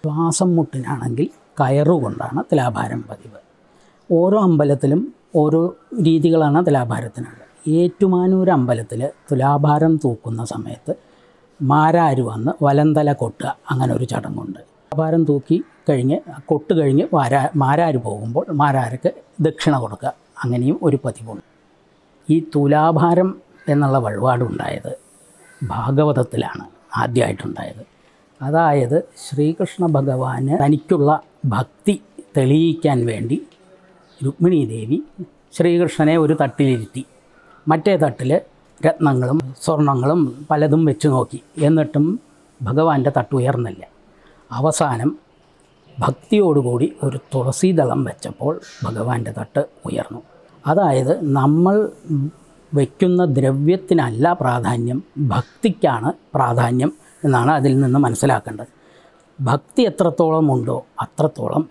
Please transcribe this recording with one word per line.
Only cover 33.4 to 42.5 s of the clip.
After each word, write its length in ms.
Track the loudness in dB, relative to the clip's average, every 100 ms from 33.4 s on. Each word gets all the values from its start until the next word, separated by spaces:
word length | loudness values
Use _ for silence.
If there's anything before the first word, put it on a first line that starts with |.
| -6 _ _ -20 _ _ _ _
രുക്മിണി 360 | -6 0 2 2 0
ദേവി 240 | -6 -4 -4 -4 -16 -18 _ _ 0
ശ്രീകൃഷ്ണനെ 580 | 2 2 0 2 2 4
ഒരു 100 | 2 2
തട്ടിലിരുത്തി, 600 | 0 2 0 0 -4 -14 -16 _ _ _ _ -10 -2
മറ്റേ 280 | 0 2 2
തട്ടിൽ 340 | 2 0 0 0 -2 _ _ _ -2
രത്നങ്ങളും 540 | 2 0 2 0 -2 -2 -6
സ്വർണങ്ങളും 580 | -2 0 2 2 0 0 0 -4 -2
പലതും 320 | 0 2 2 2
വെച്ച് 180 | 0 0
നോക്കി, 260 | 0 -2 -8 _ -2 0
എന്നിട്ടും 400 | 2 0 0 0 -2 _ _ _